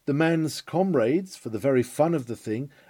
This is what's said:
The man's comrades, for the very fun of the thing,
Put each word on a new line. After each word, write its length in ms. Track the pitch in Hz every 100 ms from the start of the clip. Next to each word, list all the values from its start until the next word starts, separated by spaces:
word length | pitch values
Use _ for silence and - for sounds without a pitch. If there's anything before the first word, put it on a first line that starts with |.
| -
The 80 |
man's 460 | 143 160 165 151 -
comrades, 760 | - 165 190 143 113 170 190 -
for 140 | 117
the 80 | 110
very 240 | 135 127
fun 320 | 120 - 160
of 120 | 160 120
the 100 | 107
thing, 340 | 113 110 143 -